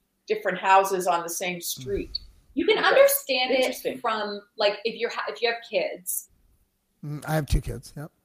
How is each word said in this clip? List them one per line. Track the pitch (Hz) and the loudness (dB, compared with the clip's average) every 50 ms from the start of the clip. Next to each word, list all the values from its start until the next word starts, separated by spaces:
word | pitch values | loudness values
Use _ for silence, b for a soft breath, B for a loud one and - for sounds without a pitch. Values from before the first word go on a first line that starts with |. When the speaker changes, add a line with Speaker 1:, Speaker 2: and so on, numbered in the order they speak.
| _ _ _ _ _ | _ _ _ _ _
Speaker 1:
different | - 214 214 - 190 180 | -4 -4 -2 -2 -4 -4
houses | 175 202 190 190 190 196 196 196 180 180 | 0 4 6 6 6 6 4 0 0 0
on | 185 170 170 165 | 0 0 0 -2
the | 170 | -4
same | 170 - 185 180 180 175 | -6 -6 -4 -6 -6 -6
Speaker 2:
Mm. | - | -6
Speaker 1:
street. | - - 131 127 202 202 185 - - - - - - - _ _ _ - | -8 -8 -8 -6 -6 -4 -4 -6 -6 -10 -12 -14 -16 -20 _ _ _ -4
Speaker 3:
You | 277 - | 0 2
can | 403 440 - | 2 2 4
Speaker 1:
Okay. | - | 4
Speaker 3:
understand | 381 - 523 554 554 - - - - 262 254 254 247 | 6 8 8 8 8 6 2 -2 -2 -2 0 0 2
it | 262 254 | 2 2
Speaker 1:
Interesting. | 254 262 254 - - - 247 254 | 2 0 -2 -4 -6 -8 -6 -4
Speaker 3:
from, | - 233 220 214 214 208 202 202 - _ _ | -4 -2 -2 -2 -4 -6 -8 -10 -14 _ _
like, | 220 208 208 202 - - | 0 0 0 0 -2 -4
if | 226 202 | -6 -4
you're | 202 226 226 | -4 -6 -6
ha-, | - - - 214 | -4 -6 -6 -8
if | 208 - | -4 -2
you | 226 233 | -2 -2
have | 233 - - - | -2 -4 -6 -4
kids. | 208 180 151 - - 185 - - - - - - _ _ _ _ _ _ _ _ _ _ _ _ _ _ - | -2 -2 -2 -2 -6 -8 -8 -8 -8 -8 -10 -12 _ _ _ _ _ _ _ _ _ _ _ _ _ _ -10
Speaker 2:
Mm, | 147 147 143 - | -10 -8 -8 -4
I | 143 156 | -2 -2
have | 160 143 | -2 0
two | - - 151 | 0 0 0
kids, | - 127 117 123 - - - | 0 -2 -8 -10 -12 -14 -14
yep. | 147 147 - _ _ | -14 -16 -16 _ _